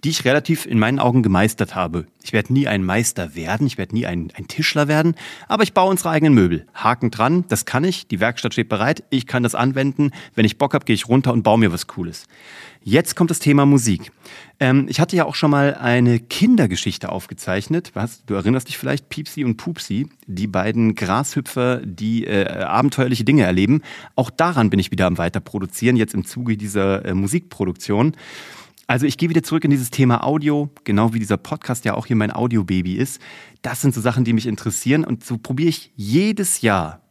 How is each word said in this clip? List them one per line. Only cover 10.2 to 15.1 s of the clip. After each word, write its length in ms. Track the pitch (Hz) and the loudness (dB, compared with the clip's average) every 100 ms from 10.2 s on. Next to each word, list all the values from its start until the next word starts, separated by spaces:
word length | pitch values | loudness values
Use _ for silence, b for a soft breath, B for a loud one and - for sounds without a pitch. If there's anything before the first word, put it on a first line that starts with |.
| B - | B 0
Wenn 80 | |
ich 120 | 110 - | 0 2
Bock 160 | 139 | 0
hab, 140 | 143 - | 0 0
geh 60 | |
ich 160 | 107 - | -2 2
runter 240 | 127 131 | 2 2
und 100 | 120 | 2
baue 160 | 107 110 | 4 4
mir 140 | 107 | 4
was 160 | 85 - | 0 -8
Cooles. 400 | - 85 80 - B B B B B | -8 -8 -10 -20 B B B B B
Jetzt 300 | - 120 175 | 2 2 2
kommt 160 | - 170 | 0 0
das 80 | 170 | 2
Thema 260 | 151 143 | 4 4
Musik. 460 | 143 139 113 87 - _ B B B _ | 6 4 4 -2 -4 _ B B B _
Ähm, 280 | 131 135 135 | 2 2 2
ich 120 | 135 | -2
hatte 140 | 165 | 0